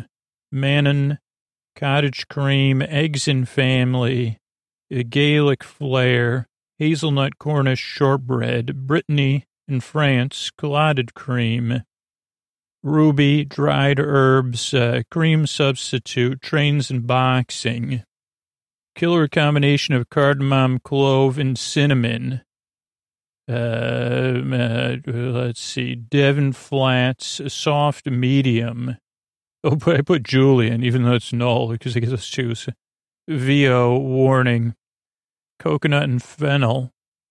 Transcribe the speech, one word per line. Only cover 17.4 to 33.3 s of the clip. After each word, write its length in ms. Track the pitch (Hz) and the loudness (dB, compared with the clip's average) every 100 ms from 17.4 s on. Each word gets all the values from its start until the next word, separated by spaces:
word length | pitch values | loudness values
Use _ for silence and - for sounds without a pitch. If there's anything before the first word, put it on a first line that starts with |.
| 120 - 117 120 117 123 - _ _ _ _ _ _ _ _ | -2 -6 -6 -4 -4 -6 -8 _ _ _ _ _ _ _ _
killer 340 | - 170 175 151 | -4 0 2 2
combination 640 | - 147 147 143 143 - | 2 2 4 4 2 2
of 140 | 131 117 | -2 0
cardamom, 680 | 156 139 139 135 135 131 127 | 2 2 2 2 2 2 0
clove, 580 | - 139 139 135 135 131 | -2 0 2 4 2 0
and 220 | 135 123 | -2 -4
cinnamon. 800 | - 151 143 131 120 117 127 127 - _ _ _ _ _ _ _ _ _ - | -4 0 2 2 0 -2 -6 -8 -10 _ _ _ _ _ _ _ _ _ -8
Uh, 60 | |
uh, 1400 | 120 117 113 120 123 123 127 127 127 135 127 120 117 127 127 143 | -4 -4 -4 -4 -2 -2 -2 -2 -2 -2 -2 -2 -2 -2 -4 -6
let's 540 | 117 123 120 123 120 | -6 -4 -2 -4 -6
see, 340 | - - 123 | -8 -6 -6
Devon 600 | 123 113 143 139 143 139 | -8 -2 2 4 4 0
Flats, 840 | 127 - 139 131 127 123 131 - - 120 | -4 -6 0 2 2 2 -2 -8 -10 -10
soft 540 | - 156 147 147 - - | -6 -2 0 0 -2 -4
medium. 920 | 123 127 139 131 117 117 117 123 120 _ _ _ _ _ _ | -2 2 2 2 0 -2 -6 -10 -10 _ _ _ _ _ _
Oh, 140 | - 147 | -2 0
but 200 | - 165 | 2 2
I 40 | |
put 220 | 143 170 | 2 0
Julian, 600 | 110 131 135 131 113 117 | 0 2 4 4 2 0
even 200 | 123 127 | 0 0
though 120 | 120 | 2
it's 200 | 120 - | 0 -2
Null, 340 | 120 123 120 117 | -2 0 0 -2
because 260 | 113 131 | -6 -6
I 60 | 120 | -4
guess 120 | 117 | -2
it's 180 | 123 - | -4 -6
two. 240 | - 120 | -6 -6
So 180 | 113 - - _ _ _ _ | -6 -10 -14 _ _ _ _
V 400 | - | -8